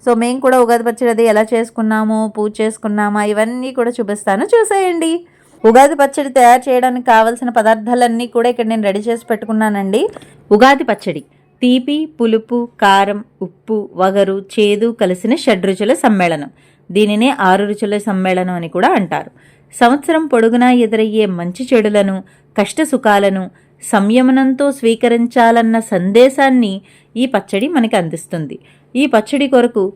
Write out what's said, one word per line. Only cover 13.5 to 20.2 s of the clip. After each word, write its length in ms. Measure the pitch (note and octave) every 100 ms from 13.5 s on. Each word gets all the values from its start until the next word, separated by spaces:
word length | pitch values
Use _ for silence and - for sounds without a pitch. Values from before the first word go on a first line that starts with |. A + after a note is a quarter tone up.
| _ - A3 G3+ F3
వగరు, 360 | F#3 G3 G3 G3 G3
చేదు 340 | - G#3 G#3 A#3 A#3
కలిసిన 320 | F#3+ F3+ A3 D4+
షడ్రుచుల 480 | - G3+ F#3+ F#3+ G#3 C4+
సమ్మేళనం. 460 | C4 G3+ F3 D#3+ C#3+ _ _ _ _ F3+
దీనినే 340 | G#3 G#3 B3 - F#3+
ఆరు 140 | F#3+ G3+
రుచుల 280 | G#3 G#3 G#3 G#3
సమ్మేళనం 480 | F#3+ F#3 F#3 F#3 F3+
అని 100 | E3 F3
కూడా 120 | A#3 E4
అంటారు. 320 | F3+ D3+ - _ _ _ _ -
సంవత్సరం 420 | A#3+ C#4+ C#4+ D#4+